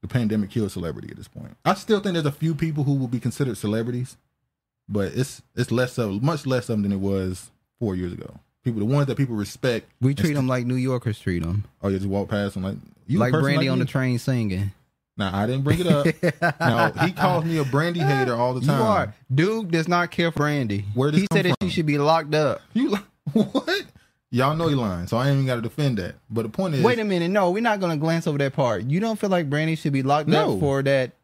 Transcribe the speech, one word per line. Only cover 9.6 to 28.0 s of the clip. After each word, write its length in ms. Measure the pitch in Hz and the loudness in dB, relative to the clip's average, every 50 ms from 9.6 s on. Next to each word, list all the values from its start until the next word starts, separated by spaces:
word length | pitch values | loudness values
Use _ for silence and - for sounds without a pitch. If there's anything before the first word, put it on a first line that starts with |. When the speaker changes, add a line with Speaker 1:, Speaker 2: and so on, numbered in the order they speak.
| - 131 117 110 - _ _ _ | -2 -2 -2 -2 -4 _ _ _
Speaker 2:
We 120 | 120 131 | 0 0
Speaker 1:
and 60 | 143 139 | 0 2
Speaker 2:
treat 100 | - 151 | 0 0
Speaker 1:
st- 80 | 147 147 | 0 0
Speaker 2:
'em 100 | 131 127 | 0 0
like 180 | 127 127 120 | 0 0 0
New 100 | 123 127 | -2 -2
Yorkers 440 | 127 127 131 127 123 - 117 104 - | 0 0 0 -2 -2 -2 -4 -4 -2
treat 240 | - 98 92 87 82 | -2 -2 -2 -2 -2
'em. 220 | 82 90 104 101 - _ _ | -2 -2 -4 -4 -6 _ _
Speaker 1:
Oh, 80 | - 101 | -2 -2
you 80 | 95 95 | -2 0
just 100 | 98 98 | -2 -2
walk 200 | 95 101 98 92 | -2 -2 -2 -2
past 260 | 113 101 101 101 - | -2 -2 -2 -2 -4
'em 80 | 98 92 | -4 -6
like, 140 | 95 98 - - - - _ _ - | -6 -6 -8 -12 -18 -20 _ _ -2
you 100 | - - | 0 2
a 20 | |
Speaker 2:
Like 120 | 117 123 131 | 2 2 2
Speaker 1:
person 100 | 160 - | 2 2
Speaker 2:
Brandy 220 | 139 143 - - | 2 2 2 2
Speaker 1:
like 60 | 135 - | 2 2
Speaker 2:
on 60 | - | 0
Speaker 1:
me? 40 | 170 | 0
Speaker 2:
the 60 | - | 0
train 280 | - 139 131 127 123 117 | 0 0 0 2 0 0
singing. 520 | - - 131 123 113 104 92 92 101 98 98 _ _ _ _ _ _ _ _ | 0 0 0 0 0 0 -2 -2 -2 -4 -6 _ _ _ _ _ _ _ _
Speaker 1:
Nah, 140 | - 104 95 92 98 | -4 -4 -2 0 0
I 80 | 104 | 0
didn't 180 | 113 127 135 135 | 0 0 0 2
bring 160 | 147 165 170 | 2 2 2
it 60 | 180 | 4
up. 220 | 170 151 143 143 165 | 2 2 4 4 0
Speaker 2:
<laughs> 520 | 156 - - 175 - - 175 170 143 - | 0 2 -2 -2 -2 0 -2 -2 0 0
Speaker 1:
Now, 320 | 165 160 113 117 170 160 - 170 170 | 0 2 4 4 2 2 2 0 0
he 60 | 180 | 0
calls 340 | 185 - - 185 180 170 156 | 0 0 0 2 2 2 0
me 140 | 165 165 160 | 0 0 0
a 40 | 147 | 0
Brandy 360 | 131 123 139 156 175 170 170 | 2 0 0 0 2 0 0
hater 340 | 156 143 143 135 127 123 120 | 0 2 2 2 2 0 0
all 220 | 117 120 127 127 | 0 0 0 0
the 60 | 127 | 0
Speaker 2:
You 40 | 120 143 | 2 2
Speaker 1:
time. 140 | 147 135 | 2 4
Speaker 2:
are. 340 | 131 - 208 180 135 107 - _ _ _ | 4 4 4 2 0 -2 -6 _ _ _
Dude 380 | 127 139 160 196 220 226 220 175 | 0 2 2 2 2 -2 -2 0
does 180 | 165 165 160 175 | 0 0 2 2
not 220 | 175 175 175 170 | 2 2 2 0
care 220 | - - 170 170 | 0 0 0 0
for 80 | 151 - | 2 0
Brandy. 460 | 147 147 147 143 131 107 101 98 98 101 104 | 0 0 2 0 0 0 -2 -2 -4 -4 -2
Speaker 1:
Where 160 | 120 131 147 | 0 0 4
does 80 | 151 165 | 4 2
Speaker 2:
He 60 | 196 | 2
Speaker 1:
it 40 | 202 | 4
Speaker 2:
said 120 | 165 - 185 | 2 2 2
Speaker 1:
come 80 | 180 | 2
Speaker 2:
that 80 | - - | 0 0
Speaker 1:
from? 100 | - 180 | 0 -2
Speaker 2:
she 60 | - | 0
should 100 | 185 160 | 0 0
be 140 | 151 143 147 | 2 2 2
locked 340 | 143 151 160 165 160 147 151 | 4 4 4 4 2 0 0
up. 280 | 151 151 135 107 - - - - | 2 2 2 0 -2 -8 -4 -2
Speaker 1:
You 160 | 220 262 302 | 0 0 0
li-, 100 | 202 196 - _ _ | 0 -2 -6 _ _
<laughs> 180 | _ _ - - | _ _ 0 2
what? 500 | 226 208 - - 269 - - 359 403 330 - _ - _ _ _ _ _ _ | 2 2 2 0 -4 -2 0 -2 -2 -4 -10 _ -20 _ _ _ _ _ _
Y'all 240 | - 120 131 139 156 | 0 2 2 2 2
know 140 | 160 170 160 | 2 2 2
he 40 | 147 | 2
lying, 320 | 135 120 104 92 87 87 | 2 0 0 -2 -4 -4
so 120 | 90 - 117 | -2 0 0
I 100 | 131 139 | 2 2
ain't 80 | 139 | 2
even 100 | 135 135 | 2 2
gotta 160 | 131 127 120 | 0 0 -2
defend 380 | 110 117 - - 147 139 123 101 | -4 -6 -4 -2 0 0 0 -2
that. 160 | 90 - - - _ _ | -4 -6 -8 -12 _ _
But 120 | 110 113 110 | -4 -4 -4
the 60 | 104 | -4
point 240 | - - 190 185 151 | -4 -2 -2 0 0
is, 100 | 135 - | 2 4
Speaker 2:
Wait 140 | 233 247 233 | 4 4 2
a 60 | 220 | 0
minute. 260 | 208 190 175 170 170 | 0 0 0 0 2
No, 220 | 196 208 190 175 | 2 2 2 2
we're 100 | 175 208 | 0 0
not 180 | 240 240 208 202 | 0 0 0 0
gonna 160 | 190 175 165 | 0 -2 -2
glance 280 | 147 | 0